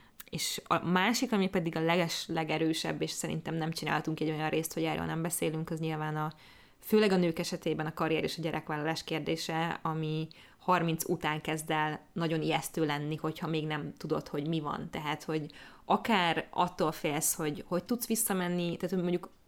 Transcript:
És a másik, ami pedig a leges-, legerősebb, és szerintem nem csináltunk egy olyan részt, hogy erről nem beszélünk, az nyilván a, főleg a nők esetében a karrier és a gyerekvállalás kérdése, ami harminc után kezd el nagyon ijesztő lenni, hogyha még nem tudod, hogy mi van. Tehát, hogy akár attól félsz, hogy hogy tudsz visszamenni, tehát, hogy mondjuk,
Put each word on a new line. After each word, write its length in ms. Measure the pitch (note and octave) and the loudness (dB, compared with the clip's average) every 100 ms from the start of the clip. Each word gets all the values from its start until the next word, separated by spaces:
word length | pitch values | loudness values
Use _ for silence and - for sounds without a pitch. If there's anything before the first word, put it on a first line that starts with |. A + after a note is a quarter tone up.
| - - - | -20 -20 -8
És 300 | - - - - | -4 -4 -4 0
a 180 | E3 E3 | 0 4
másik, 460 | F3+ G3+ A#3+ B3+ | 4 4 2 2
ami 160 | G#3 F#3+ | 2 2
pedig 280 | F#3+ E3 E3 | 2 0 0
a 40 | |
leges-, 460 | E3 F3 E3 - - | 4 4 2 -2 -2
legerősebb, 760 | E3 D#3 D#3 D#3+ D#3+ D#3 D3+ | -2 0 2 2 0 -2 -2
és 80 | D#3 | -4
szerintem 440 | - D#3+ D#3+ - | -4 -4 -4 -4
nem 160 | D#3+ D#3+ | -2 -2
csináltunk 480 | D#3+ D#3 D3+ D#3+ D#3+ | -2 0 0 0 -2
egy 100 | D#3 | -2
olyan 180 | D#3 D#3 | -2 -2
részt, 220 | D#3 D#3+ | -2 -2
hogy 120 | E3 | -2
erről 200 | D#3+ D3+ | -2 -2
nem 180 | D#3+ D#3+ | -2 -2
beszélünk, 480 | E3 - E3 D#3+ D#3+ | -2 -2 -2 -2 -4
az 80 | D#3+ | -4
nyilván 360 | D#3+ D#3 D#3 D3+ | -2 -2 -2 -2
a, 160 | D#3 - - - - - | -4 -6 -20 -20 -20 -12
főleg 320 | - G#3+ G#3+ | 4 6 6
a 40 | F#3 | 6
nők 220 | F3 D#3+ | 4 2
esetében 480 | E3+ E3+ E3 D#3 D#3 | -4 -4 -2 -2 -2
a 80 | |
karrier 280 | - D#3+ D#3+ | 0 0 2
és 140 | D#3 - | 0 -2
a 40 | |
gyerekvállalás 640 | D#3+ D#3+ - D3+ D#3 D#3+ | -4 -4 -4 -4 -2 -4
kérdése, 720 | - D#3+ D3+ D#3+ - D#3+ E3 - | -4 -4 -2 -2 -2 0 0 -2
ami 460 | E3 D#3+ D#3 D#3 D#3+ - - - | -2 -2 -2 -2 -4 -10 -20 -4
harminc 500 | - F3+ E3 D#3+ - | 2 4 4 0 0
után 320 | E3+ D3+ D3+ | 0 0 -2
kezd 300 | D3+ D#3 D#3+ | -2 -2 0
el 300 | D#3 D3+ D3+ - | 0 0 -2 -6
nagyon 300 | - E3 D#3+ | -2 0 0
ijesztő 420 | D3+ D3 - - D#3 | 2 0 0 0 0
lenni, 300 | D3 D3 D#3 | 0 -2 -2
hogyha 300 | D#3 D#3 D#3+ | -4 -4 -2
még 200 | D#3+ D#3 | 0 0
nem 260 | D3+ - - | -4 -6 -6
tudod, 320 | D#3 D#3 - | -2 -2 -2
hogy 200 | D3+ D3 | -4 0
mi 120 | E3 | 0
van. 280 | D3 - E3+ | -2 -4 -6
Tehát, 320 | D3+ D3+ D3+ | -6 -4 -4
hogy 280 | - D#3+ D3 - - - | -2 -4 -4 -12 -20 -8
akár 640 | - G3+ G#3 G3+ E3+ D#3+ - | 0 2 4 4 4 2 0
attól 420 | - F3 - D#3+ | 0 0 2 0
félsz, 420 | D#3+ D#3+ D3 - | 2 0 0 0
hogy 300 | - D#3 D3 - | 0 -2 -2 -2
hogy 180 | F3 | -2
tudsz 220 | - A#3+ - | 0 -2 0
visszamenni, 720 | A3 - F#3+ F3 F3 E3+ E3 | 0 2 2 2 0 0 -2
tehát, 180 | F3 | 0
hogy 80 | F#3 | 0
mondjuk, 280 | F3 F3 - - | 2 0 -2 -18